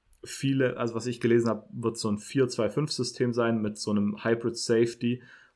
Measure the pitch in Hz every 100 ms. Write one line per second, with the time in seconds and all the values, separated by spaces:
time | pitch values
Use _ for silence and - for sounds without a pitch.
0 | _ _ - - 139 135 127 120 117 113
1 | 120 120 120 117 117 107 - 123 113 107
2 | 110 104 - 135 127 - 107 123 151 -
3 | 123 - 127 117 117 113 107 104 - 104
4 | 104 104 113 117 117 113 - 113 117 -
5 | 120 123 - - -